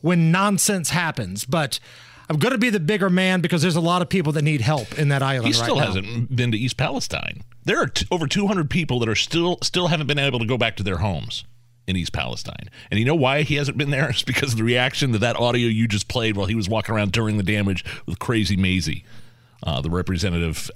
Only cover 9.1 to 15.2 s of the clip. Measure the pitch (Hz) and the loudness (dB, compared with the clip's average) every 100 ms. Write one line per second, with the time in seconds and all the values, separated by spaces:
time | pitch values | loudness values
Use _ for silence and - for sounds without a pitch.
9.1 | 104 - 165 175 175 - 180 180 160 147 | 0 0 0 0 0 -2 0 2 2 0
10.1 | 147 139 123 113 123 113 - 98 87 107 | 0 0 0 0 0 0 0 -4 -2 -2
11.1 | 78 53 - - - _ _ - 92 82 | -2 -6 -10 -12 -20 _ _ -4 -2 -2
12.1 | - 62 58 - - - - - 101 120 | -4 -4 -6 -10 -12 -14 -18 -4 0 2
13.1 | 165 127 143 151 147 139 113 143 135 147 | 2 2 2 0 0 -2 -2 -2 0 0
14.1 | - - 127 147 113 113 120 127 - 139 | -2 -2 -2 0 0 2 2 0 0 0
15.1 | 107 | 2